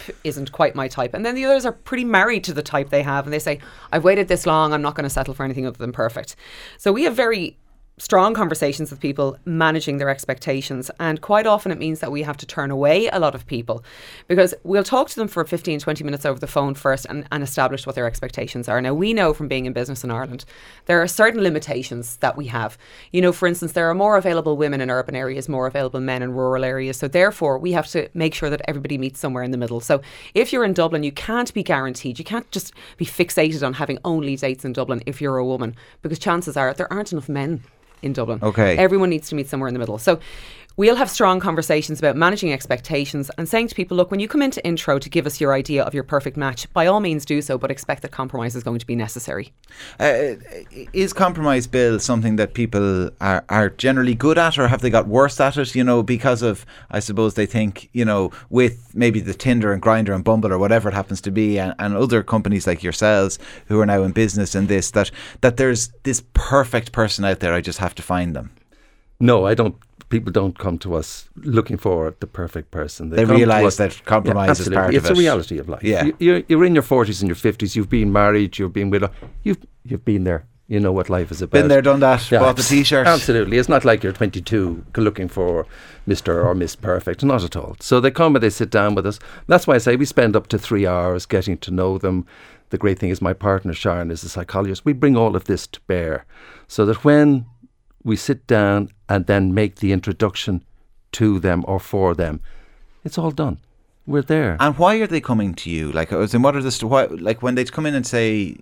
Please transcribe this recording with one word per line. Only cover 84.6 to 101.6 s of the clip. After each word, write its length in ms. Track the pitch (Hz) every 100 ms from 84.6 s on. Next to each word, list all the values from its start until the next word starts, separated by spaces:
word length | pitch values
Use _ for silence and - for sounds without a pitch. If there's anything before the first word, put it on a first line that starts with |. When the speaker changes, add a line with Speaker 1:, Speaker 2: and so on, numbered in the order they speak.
| 92 82 - -
Speaker 3:
looking 320 | 104 101 90
for 360 | - 90 85 78 - - - -
Mister 360 | 95 - 85
or 120 | 87 90
Miss 180 | 85
Perfect. 480 | - - 90 87 85
Not 220 | 139 127
at 100 | 87
all. 220 | 85 - 80
So 220 | - 127
they 100 | 131
come 240 | 135 165
and 80 | 139
they 80 | 110
sit 200 | - 113
down 260 | 110 104 101
with 100 | 95
us. 140 | 107 - - -
That's 220 | 175 -
why 80 | 127
I 20 |
say 160 | 123
we 120 | 127 135
spend 280 | - 117
up 140 | 104 -
to 100 | 104
three 300 | - 107 95
hours 360 | 90 90 90
getting 320 | - 98 92 87
to 120 | -
know 280 | 90 92 95
them. 280 | 95 92 90 - - - _
The 80 | -
great 200 | 104 92
thing 120 | 95
is 120 | 92
my 100 | 90
partner, 400 | 92 104 95 95
Sharon, 360 | 80 101 87 85
is 140 | 82
a 40 | 90
psychologist. 560 | - 87 95 101 95
We 80 | 147
bring 240 | 131 143 123
all 200 | 113 92
of 80 |
this 240 | - 92 -
to 120 | - -
bear 380 | 90 82 73 - - - - -
so 180 | - 104
that 180 | 110
when 420 | 147 147 147 135 120 - - _ _ _
we 140 | 120 107
sit 300 | - 131 -
down 420 | 110 101 101 - - -
and 160 | 98 87
then 260 | 101 95
make 220 | 95 107 -
the 160 | 98
introduction 720 | 98 98 95 107 - - 90 - - _ _ _
to 260 | - 110 98
them 240 | 90 87